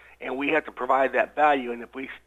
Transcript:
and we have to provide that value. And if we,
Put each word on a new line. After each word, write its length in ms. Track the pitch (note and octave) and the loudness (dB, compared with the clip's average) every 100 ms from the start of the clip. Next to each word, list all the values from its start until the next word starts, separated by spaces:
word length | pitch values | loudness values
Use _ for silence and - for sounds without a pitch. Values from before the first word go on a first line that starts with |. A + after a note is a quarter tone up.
| - - | -20 -14
and 160 | B2+ C3 | -8 -4
we 120 | C#3+ | -2
have 160 | D#3 A#2+ | -2 -2
to 60 | |
provide 420 | - B2+ C3+ C3 | -6 0 2 4
that 200 | A#2+ - | 2 0
value. 380 | D3 D3+ C#3 A#2+ | 2 2 2 -2
And 100 | A#2+ | -8
if 120 | A2+ | -10
we, 160 | C3 C3 - | -12 -12 -14